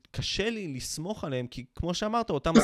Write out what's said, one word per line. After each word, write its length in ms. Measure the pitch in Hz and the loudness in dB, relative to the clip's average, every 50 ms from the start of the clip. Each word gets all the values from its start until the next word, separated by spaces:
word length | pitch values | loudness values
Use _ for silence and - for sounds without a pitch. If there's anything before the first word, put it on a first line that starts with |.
| _ _ | _ _
קשה 380 | - - - - - 196 196 233 | -8 -6 -6 -4 -2 -2 -2 -2
לי 180 | 226 214 190 | -4 -4 -6
לסמוך 560 | 151 131 123 - - - 156 160 196 214 - - | -8 -8 -8 -8 -8 -8 -6 -6 -6 -6 -6 -6
עליהם, 240 | 151 131 127 123 | -4 -4 -4 -4
כי 180 | 117 - 127 123 - _ | -6 -8 -12 -14 -10 _
כמו 180 | - 160 175 175 | -4 -2 -2 -2
שאמרת, 360 | - 214 214 226 233 226 - | 0 0 0 0 0 0 0
אותם 240 | 160 139 - 165 165 226 | -2 0 2 6 8 8